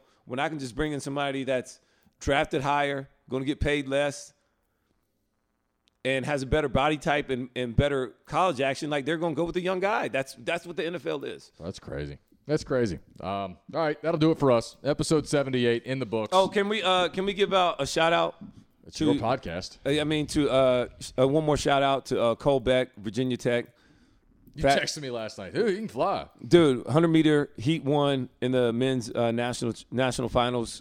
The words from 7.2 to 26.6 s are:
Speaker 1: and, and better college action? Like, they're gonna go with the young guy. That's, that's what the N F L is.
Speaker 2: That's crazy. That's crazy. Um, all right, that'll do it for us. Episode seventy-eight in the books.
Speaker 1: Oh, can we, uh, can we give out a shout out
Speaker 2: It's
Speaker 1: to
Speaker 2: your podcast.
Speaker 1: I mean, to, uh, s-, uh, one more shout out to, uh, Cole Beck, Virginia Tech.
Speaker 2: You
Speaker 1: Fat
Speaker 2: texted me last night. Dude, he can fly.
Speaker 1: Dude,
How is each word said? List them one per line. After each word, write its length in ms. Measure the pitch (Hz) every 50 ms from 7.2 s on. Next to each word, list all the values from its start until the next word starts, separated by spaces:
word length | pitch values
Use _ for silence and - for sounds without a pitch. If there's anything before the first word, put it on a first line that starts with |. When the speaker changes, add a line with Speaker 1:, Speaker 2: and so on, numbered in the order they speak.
| 139 -
Speaker 1:
and, 180 | 131 123 131 123 _
and 180 | 127 127 120 113
better 360 | - 143 143 143 135 131 113 - _ _
college 340 | - 151 151 180 190 151 120
action? 300 | 135 135 135 - 165 147
Like, 140 | 151 147 127
they're 120 | 143 165 160
gonna 160 | 170 170 147
go 100 | 139 170
with 100 | 165 170
the 60 | 185
young 200 | 175 180 190 185
guy. 280 | 185 196 220 247 - 127
That's, 260 | 101 170 175 - - -
that's 280 | 117 - 170 175 -
what 100 | 170 165
the 100 | - 151
N 80 | 165 175
F 120 | 156 135
L 180 | 165 156 143 135
is. 280 | 127 92 69 - _ _ -
Speaker 2:
That's 180 | 80 87 - -
crazy. 400 | - - 67 71 73 71 71 - _ _ _ _ _
That's 180 | - 151 156 -
crazy. 340 | - 143 127 120 104 82 69 - _ _ -
Um, 360 | - 92 98 98 98 92 90 - _ - -
all 60 | 151
right, 200 | 160 151 151 -
that'll 160 | - 156 170 156
do 100 | 156 160
it 80 | 160 -
for 120 | 147 135
us. 240 | 120 117 - - - _ -
Episode 420 | 131 151 - 156 - 160 151 127 -
seventy-eight 560 | 151 143 139 131 131 127 120 120 117 117 -
in 140 | 123 135 135
the 80 | 127
books. 240 | 101 110 110 107 -
Speaker 1:
Oh, 160 | 185 190 190 185
can 200 | 196 208 202 202
we, 140 | 220 214
uh, 260 | 170 185 185 180 180 165
can 160 | - 185 196
we 80 | 202 190
give 180 | 185 196 202
out 240 | 196 190 180 170 - -
a 80 | 139
shout 260 | 135 - 165 160 170 170
out 220 | 170 165 165 - _ - - - - - _ _ _ _
Speaker 2:
It's 100 | - - -
Speaker 1:
to 60 | 156 147
Speaker 2:
your 20 | 143
podcast. 600 | 131 117 113 131 123 - - 82 90 - - - - -
Speaker 1:
I 180 | 135 147 147 147
mean, 220 | 147 156 151 147 -
to, 220 | - 156 143 120
uh, 360 | 123 135 135 127 127 123 117 - - -
s-, 140 | - - - -
uh, 100 | 131 135
one 160 | 139 156 156
more 140 | 151 147 131
shout 240 | - 143 143 139
out 240 | 139 135 139 131 -
to, 160 | - 127 95
uh, 120 | 117 117 113
Cole 240 | - - 147 139 135
Beck, 340 | 113 127 127 127 127 - _
Virginia 400 | 104 98 110 98 120 131 127 123
Tech. 300 | - - 127 120 120 - - _ _ _ _ _ _ _ _ _ _ _ _ _ _ _ - -
Speaker 2:
You 80 | 143
Speaker 1:
Fat 200 | 156 139 143 190
Speaker 2:
texted 200 | 147 - - 156
me 80 | 147 131
last 280 | 120 117 110 107 - -
night. 160 | 98 90 90
Dude, 140 | 151 226 220
he 60 | 180
can 100 | 208 226 175
fly. 380 | - 120 160 196 180 - 71 - _ - -
Speaker 1:
Dude, 400 | 120 151 175